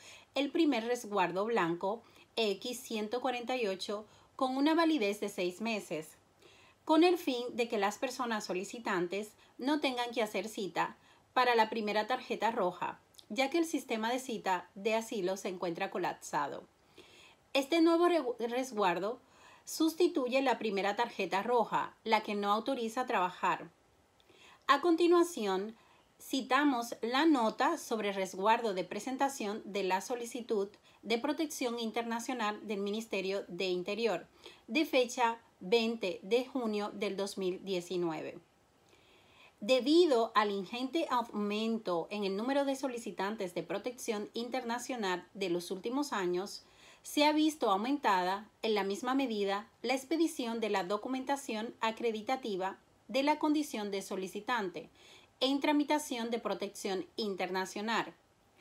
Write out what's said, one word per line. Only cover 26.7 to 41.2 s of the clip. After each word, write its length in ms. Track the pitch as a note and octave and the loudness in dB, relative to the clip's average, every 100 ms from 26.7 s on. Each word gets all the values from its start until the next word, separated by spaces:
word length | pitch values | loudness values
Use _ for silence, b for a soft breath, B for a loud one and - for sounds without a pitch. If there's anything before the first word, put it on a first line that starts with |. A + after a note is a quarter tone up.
| B3 A#3 - | 2 -2 -6
la 240 | A3+ B3+ E4 | -2 4 6
nota 520 | C#4 A3 G#3+ C#4+ D#4 | 6 4 2 2 0
sobre 340 | - A3+ G3+ | -2 -2 0
resguardo 640 | G3 F#3+ F#3 G3+ A#3 A#3 | -2 -2 0 4 4 2
de 100 | F#3 | -2
presentación 800 | F3 G3+ B3+ B3+ C#4 - G#3 G#3+ | -4 -6 -4 0 0 0 -4 -4
de 200 | - G3 | -6 -4
la 180 | F#3+ F#3 | 0 0
solicitud 640 | - A#3+ A#3 B3 A3+ G#3+ G3+ - b b | -2 -6 -6 -8 -2 0 0 -6 b b
de 160 | G#3 A3+ | -2 0
protección 580 | C#4+ D4+ D#4 - B3+ A#3+ | 0 -2 -2 -2 -4 -2
internacional 800 | A3+ A#3+ A#3 A#3 A3+ B3+ G#3 G#3 G#3 | -4 -2 -2 -4 -4 -4 -2 -4 -6
del 120 | G3+ | -4
Ministerio 640 | G3+ G#3+ A3+ C4+ F#3+ G3 - | -2 -4 -4 -4 -2 -4 -4
de 180 | F3 F#3+ | -4 -2
Interior, 600 | F3+ F3+ G#3 A3+ F3+ - B B B - | 0 -2 -2 0 -2 -6 B B B -2
de 160 | A#3+ | 0
fecha 540 | D#4 C#4 A#3+ - A#3 A3+ - - | 2 2 2 2 0 0 -8 -14
veinte 600 | F#3 A#3 A3+ A3+ F#3+ - | 2 4 4 0 -4 -4
de 200 | F#3+ A#3+ | 0 0
junio 460 | B3+ C4+ A3+ G#3 G#3 G#3 | 0 -4 -2 -2 -4 -4
del 200 | G3+ G3 | -4 -2
dos 220 | G3+ - | -4 -2
mil 260 | F#3 F#3 | -4 -4
diecinueve. 760 | F#3+ F#3 F3 F3+ E3+ D#3 C#3 - - _ _ _ b b b b b b b _ | -4 -4 -2 -2 -2 -2 -8 -12 -18 _ _ _ b b b b b b b _
Debido 720 | G#3 C4 A#3 E4 F4 B3 A3+ | 2 2 6 6 8 6 4
al 160 | - G#3 | 4 2
ingente 560 | G3 F3+ A#3+ C4 E4+ D#4+ | 0 -4 -6 -2 -2 0
aumento 960 | B3 | 0